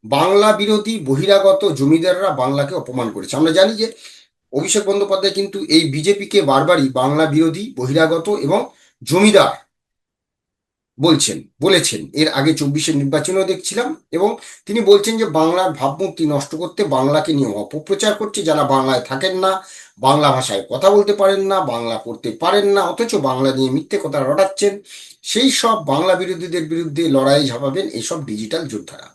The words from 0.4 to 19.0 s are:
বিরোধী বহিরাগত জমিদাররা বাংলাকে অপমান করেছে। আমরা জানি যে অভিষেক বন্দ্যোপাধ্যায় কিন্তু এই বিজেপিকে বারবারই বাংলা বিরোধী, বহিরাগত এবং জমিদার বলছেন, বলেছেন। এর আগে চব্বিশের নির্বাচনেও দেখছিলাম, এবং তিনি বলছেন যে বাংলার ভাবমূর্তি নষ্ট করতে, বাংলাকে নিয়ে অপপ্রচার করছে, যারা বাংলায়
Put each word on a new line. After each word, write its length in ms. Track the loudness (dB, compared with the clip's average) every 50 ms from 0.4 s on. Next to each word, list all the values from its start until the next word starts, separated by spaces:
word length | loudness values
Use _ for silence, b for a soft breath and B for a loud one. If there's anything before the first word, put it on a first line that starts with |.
| 4 4 2
বিরোধী 460 | 2 2 0 0 0 0 -4 -6 -6
বহিরাগত 720 | -2 -2 -2 0 4 4 4 6 6 4 4 4 2 -2 0
জমিদাররা 560 | 0 2 2 2 2 2 0 0 0 0 -2
বাংলাকে 460 | -2 -2 -2 -2 0 -2 -2 -2 -4
অপমান 360 | -8 -8 -6 -6 -6 -6 -4
করেছে। 240 | -6 -8 -10 -6 -2
আমরা 160 | 0 2 4
জানি 220 | 4 4 4 4 2
যে 180 | -2 -4 -6 B B B B B B B B B _ _ _
অভিষেক 340 | -6 -6 -2 0 -2 0 0
বন্দ্যোপাধ্যায় 480 | 0 0 0 0 0 -2 -2 -2 -2 -2
কিন্তু 320 | -2 -6 -4 -6 -8 -2
এই 260 | 2 4 4 4 2
বিজেপিকে 500 | -4 -2 0 0 0 0 -2 0 0 2
বারবারই 480 | 4 4 2 2 4 4 4 4 2 0
বাংলা 360 | 0 0 0 2 2 2 0
বিরোধী, 480 | 2 2 2 2 2 0 -4 -10 -10 -8
বহিরাগত 520 | -8 -6 -2 2 2 2 2 2 -2 -2 -2
এবং 400 | -4 -2 0 0 0 0 -2 b b b b b b b -4
জমিদার 580 | 0 2 4 4 6 6 6 4 4 0 -6 _ _ _ _ _ _ _ _ _ _ _ _ _ _ _ _ _ _ _ _ _ _ _ _ _ _ _ 0
বলছেন, 420 | 2 2 4 4 2 -2 -4 -8 -12 _ _ _
বলেছেন। 400 | 0 2 2 2 2 -2 -6 -6 -12 -10 -4
এর 160 | -2 -2 0
আগে 240 | 0 0 0 0 0
চব্বিশের 440 | 0 -2 -2 -2 -2 -2 -2 -2
নির্বাচনেও 460 | 0 0 0 -2 -2 -2 -2 -2 -2 -2
দেখছিলাম, 600 | -2 -4 -6 -6 -6 -4 -4 -4 -4 -6 -10 _ _
এবং 260 | -4 -2 0 0 -2 B B B B B B
তিনি 140 | -6 -4 0
বলছেন 360 | 4 6 4 6 4 0 -2
যে 80 | -2 -4
বাংলার 480 | -2 0 0 2 2 2 0 0 -2 -2
ভাবমূর্তি 520 | -2 -4 -4 -2 -4 -6 -6 -4 -2 -2
নষ্ট 300 | 0 0 -2 -4 -6 -8
করতে, 280 | -8 -8 -8 -4 -4 -2
বাংলাকে 500 | 0 0 0 0 2 0 0 0 0 0
নিয়ে 160 | 0 0 -2
অপপ্রচার 640 | -2 -8 -8 -8 -10 -12 -4 -4 -2 0 0 -2 0
করছে, 300 | -2 -6 -6 -6 -4 -2
যারা 200 | 0 0 0 2
বাংলায় 380 | 2 2 0 2 0 -2 -2